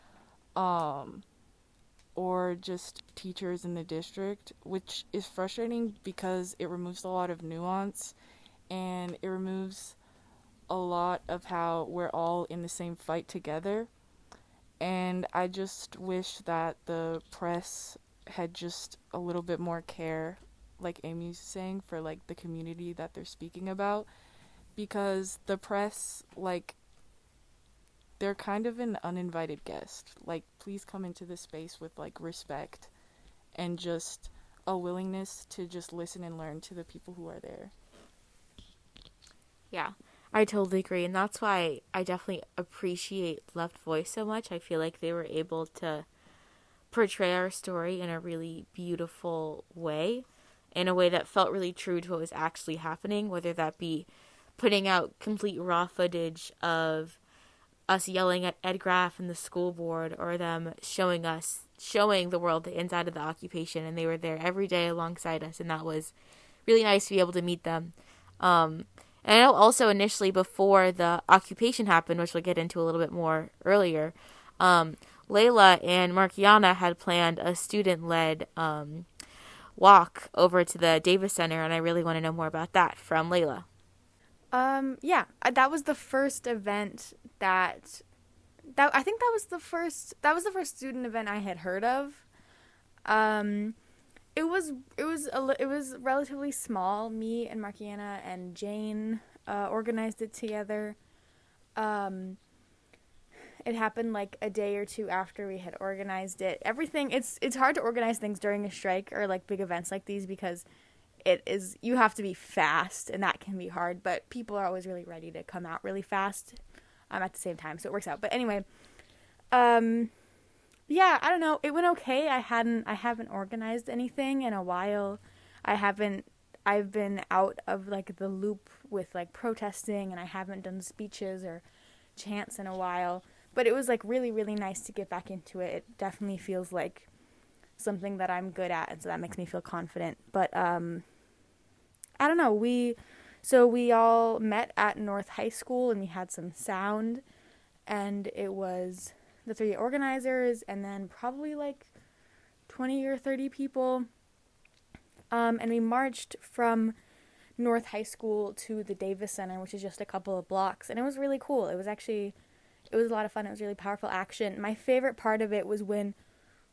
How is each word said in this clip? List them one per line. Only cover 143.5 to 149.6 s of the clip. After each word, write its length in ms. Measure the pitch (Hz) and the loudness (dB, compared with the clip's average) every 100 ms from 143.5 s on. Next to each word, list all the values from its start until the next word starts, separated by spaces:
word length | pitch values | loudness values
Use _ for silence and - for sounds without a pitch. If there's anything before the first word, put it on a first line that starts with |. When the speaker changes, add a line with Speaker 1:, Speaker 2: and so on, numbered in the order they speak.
| 262 240 | 8 8
Speaker 3:
we 260 | 240 240 | 8 6
all 480 | 226 226 226 226 226 | 8 8 8 6 2
met 320 | 214 214 - - | 0 0 0 2
at 220 | 208 - | 2 2
North 320 | 208 202 196 | -4 -4 -6
High 200 | - 220 | -4 -4
School, 420 | - - 247 247 | -6 -4 0 2
and 100 | 202 | 0
we 60 | 190 | -2
had 240 | 180 185 | -8 -8
some 200 | - 175 | -8 -10
sound, 680 | - - 190 196 214 226 240 - _ _ _ _ _ - | -10 -6 -2 -2 -2 -2 -4 -10 _ _ _ _ _ -6
and 420 | 208 202 202 190 - | -4 -2 -4 -6 -6
it 180 | 196 | -6
was 600 | 196 190 180 180 185 - - _ _ 226 | -4 -4 -4 -6 -8 -16 -18 _ _ -12
the 60 | |
three 220 | 220 | -4